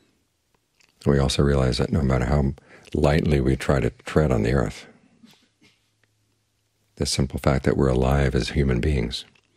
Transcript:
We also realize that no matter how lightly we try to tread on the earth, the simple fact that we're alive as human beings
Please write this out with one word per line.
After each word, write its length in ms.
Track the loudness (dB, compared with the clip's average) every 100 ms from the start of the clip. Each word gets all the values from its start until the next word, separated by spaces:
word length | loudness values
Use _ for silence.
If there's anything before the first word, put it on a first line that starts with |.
| _ _ _ _ _ _ _ _ _ _ 0
We 100 | 2
also 240 | 2 0
realize 380 | 2 2 0 -2
that 120 | -2
no 120 | 0
matter 220 | 0 0 0
how 280 | 0 0 -4 -12 -20 -8
lightly 480 | -2 2 2 2 2
we 140 | 2 0
try 240 | 0 0
to 100 | 0
tread 420 | -6 -4 0 2
on 120 | 2
the 100 | 0
earth, 320 | 0 -2 -6 -18 -20 _ _ -20 _ _ _ _ _ _ _ _ _ _ _ _ _ _ _ _ -8
the 100 | -4
simple 320 | -2 -4 -2
fact 260 | 0 0 0
that 100 | 0
we're 120 | 2
alive 480 | 2 2 2 0 0
as 140 | -2
human 300 | -2 0 0
beings 460 | 0 -2 -2 -8 -14 _ _